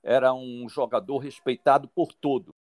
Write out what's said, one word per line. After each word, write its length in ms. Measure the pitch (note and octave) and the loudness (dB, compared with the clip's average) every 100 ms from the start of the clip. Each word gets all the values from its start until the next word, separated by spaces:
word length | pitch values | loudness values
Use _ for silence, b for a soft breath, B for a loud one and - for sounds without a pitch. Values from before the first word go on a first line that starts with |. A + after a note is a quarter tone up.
era 300 | - C3 B2+ | 2 2 2
um 360 | C3 B2+ A#2+ A#2+ | 0 -8 -12 -10
jogador 480 | D3 A#2 A#2 F#2+ C#3 | -4 -2 -2 -4 -6
respeitado 720 | C#3 - - B2 - C#3 C#3 | -6 -6 -4 0 4 4 2
por 240 | - D3+ | -4 -4
todo. 380 | - D3 C3 - _ | -4 -2 -2 -4 _